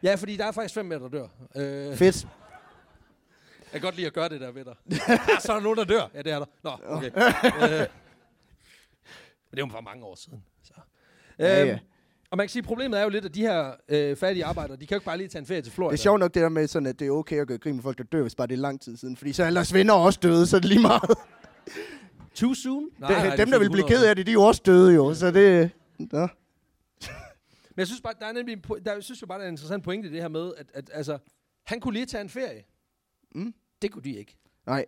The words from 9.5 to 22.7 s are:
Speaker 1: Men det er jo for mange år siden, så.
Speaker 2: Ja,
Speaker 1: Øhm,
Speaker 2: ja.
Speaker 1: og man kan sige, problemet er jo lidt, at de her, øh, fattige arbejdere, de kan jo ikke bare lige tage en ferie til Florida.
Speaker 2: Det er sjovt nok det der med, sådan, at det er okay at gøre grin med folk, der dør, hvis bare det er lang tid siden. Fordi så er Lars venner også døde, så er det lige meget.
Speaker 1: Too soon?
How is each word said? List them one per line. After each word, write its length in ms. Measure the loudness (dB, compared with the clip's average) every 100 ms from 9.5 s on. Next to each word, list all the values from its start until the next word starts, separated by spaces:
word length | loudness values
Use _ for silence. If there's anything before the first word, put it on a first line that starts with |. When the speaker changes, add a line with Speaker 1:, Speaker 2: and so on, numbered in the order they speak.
Speaker 1:
Men 0 |
det 80 | -10
er 40 | -10
jo 20 |
for 80 | -10
mange 240 | -18 -20
år 100 | -20
siden, 280 | -20 -20 -20 -20 _
så. 100 | _ _ _ _ _ _ _ _
Speaker 2:
Ja, 220 | 2 4
Speaker 1:
Øhm, 80 | 2
Speaker 2:
ja. 100 | -2 _ _ _ _ _
Speaker 1:
og 60 | -6
man 100 | -4
kan 40 |
sige, 120 | -4
problemet 360 | -8 -6 -4 -2
er 40 |
jo 40 | -2
lidt, 160 | -4
at 100 | -8
de 60 | -4
her, 320 | -2 -2 -4 -8 _
øh, 280 | -2 -2 -2
fattige 280 | -2 -2
arbejdere, 320 | -4 -6 -8 -12
de 100 | -6
kan 80 |
jo 20 | -6
ikke 80 |
bare 140 | -6 -8
lige 100 | -8
tage 120 | -12
en 60 | -8
ferie 160 | -8
til 100 | -8
Florida. 200 | -4 -2
Speaker 2:
Det 60 | 2
er 40 |
sjovt 180 | 4 4
nok 140 | 4
det 80 | 2
der 60 | 0
med, 180 | 2 -2
sådan, 200 | -2 -4
at 120 | -6
det 80 | -4
er 40 |
okay 300 | -4 -2 -4
at 60 | -4
gøre 100 | -6
grin 160 | -6
med 80 | -8
folk, 160 | -8 -10
der 60 |
dør, 180 | -6 -4
hvis 120 | -4
bare 120 | -4 -6
det 80 |
er 40 | -4
lang 220 | -6 -8
tid 160 | -12 -14
siden. 200 | -12 -10
Fordi 160 | -8
så 120 | -2
er 60 | 0
Lars 240 | 0 0
venner 200 | 2 4
også 240 | 6 6 4
døde, 240 | 4 4 4
så 100 | 4
er 40 |
det 80 | 4
lige 140 | 4
meget. 280 | 6 4 2 0 0 _ -20 _ -20 -16 -16 -18 -20 _ -20
Speaker 1:
Too 200 | -4 -2
soon? 340 | -2 -4